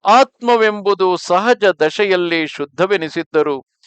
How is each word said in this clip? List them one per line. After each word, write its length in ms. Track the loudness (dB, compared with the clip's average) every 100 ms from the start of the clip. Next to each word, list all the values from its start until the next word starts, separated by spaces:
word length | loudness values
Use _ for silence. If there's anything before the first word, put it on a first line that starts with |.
ಆತ್ಮವೆಂಬುದು 1120 | 4 4 2 _ 0 2 2 0 -4 0 0 -2
ಸಹಜ 480 | -2 0 0 2
ದಶೆಯಲ್ಲಿ 800 | 0 2 -2 0 0 0 0 -4 -4
ಶುದ್ಧವೆನಿಸಿದ್ದರೂ 1160 | -8 -10 -4 -2 -2 -4 -8 -4 -2 -2 -4 _ _